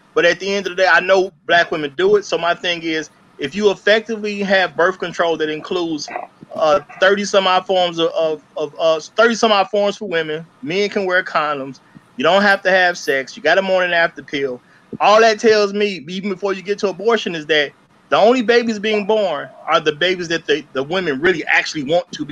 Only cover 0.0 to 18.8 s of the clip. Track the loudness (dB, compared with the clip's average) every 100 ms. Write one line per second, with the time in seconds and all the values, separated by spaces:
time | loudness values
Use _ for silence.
0 | _ 0 2 0 -2 -4 -4 -4 2 2
1 | 4 2 2 _ 0 2 2 -2 -6 -2
2 | 2 2 0 -4 -2 -2 -2 -4 -4 -4
3 | -6 _ _ -10 -8 0 0 0 2 2
4 | 2 -6 -6 -4 0 2 0 2 0 0
5 | -8 -2 -2 0 -2 -4 -6 -4 -4 -6
6 | -8 -12 -12 _ -14 -2 2 2 0 0
7 | 2 2 2 2 4 0 2 0 0 0
8 | -2 0 -2 -2 _ -8 -8 -2 0 0
9 | -4 2 2 4 2 2 2 0 -2 -2
10 | -4 -4 -4 -6 -10 _ -6 -4 -2 -2
11 | 0 0 0 -2 -2 -4 -6 -12 _ -20
12 | _ 0 2 4 4 2 2 2 2 0
13 | -2 -2 -2 -4 0 2 2 0 0 0
14 | 0 -2 -10 -6 -6 -8 _ _ -16 0
15 | 4 6 4 4 2 2 2 0 -2 -4
16 | -8 -8 -6 -6 -4 -6 -6 -4 -4 -2
17 | 0 0 -2 -8 -2 -2 -2 _ _ _
18 | -2 2 4 2 4 2 2 -4